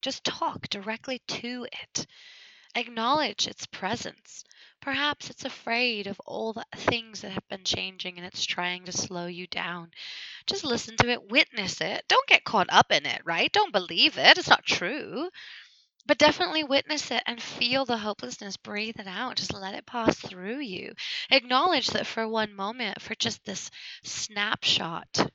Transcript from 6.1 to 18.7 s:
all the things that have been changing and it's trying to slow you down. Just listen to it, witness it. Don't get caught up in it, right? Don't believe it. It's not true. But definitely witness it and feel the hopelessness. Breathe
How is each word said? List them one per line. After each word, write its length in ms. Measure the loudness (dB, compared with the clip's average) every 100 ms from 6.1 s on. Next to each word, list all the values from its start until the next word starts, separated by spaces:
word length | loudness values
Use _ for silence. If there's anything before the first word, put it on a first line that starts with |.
| -8
all 320 | -8 -6 -4
the 120 | -6 -10 -4
things 460 | -2 -2 -4 -12
that 100 | -8
have 160 | -10 -8
been 160 | -8
changing 540 | -2 -2 -4 -8 -10 -8
and 80 | -12
it's 200 | -6 -4
trying 400 | -2 -2 -4 -6
to 60 |
slow 340 | -4 -4 -4 -6
you 220 | -6 -6
down. 440 | -4 -4 -6 -10 -16 -14 -12 -14 -12 -6
Just 180 | -4
listen 320 | 0 -2 -2 2
to 120 | 2
it, 200 | 2 2
witness 520 | 2 4 2 -6 -4
it. 260 | -4 -4 2
Don't 200 | 4 8
get 160 | 6
caught 280 | 6 2 6
up 200 | 8 8
in 140 | 6 2
it, 160 | -4 -2
right? 260 | 0 4
Don't 220 | 4 4
believe 440 | 2 -2 4 4 8
it. 200 | 8 8
It's 100 | 8
not 180 | 4 4
true. 680 | 0 0 -4 -6 -6 -6 -8 -18 -18 -20 _ _ _ 0
But 140 | 6
definitely 440 | 6 6 0 0
witness 480 | 2 2 2 -4 -2
it 120 | -2 -2
and 160 | -6
feel 420 | -10 -4 0 0
the 140 | 0 -2
hopelessness. 580 | -2 -6 -8 -10 -10 -12
Breathe 440 | -8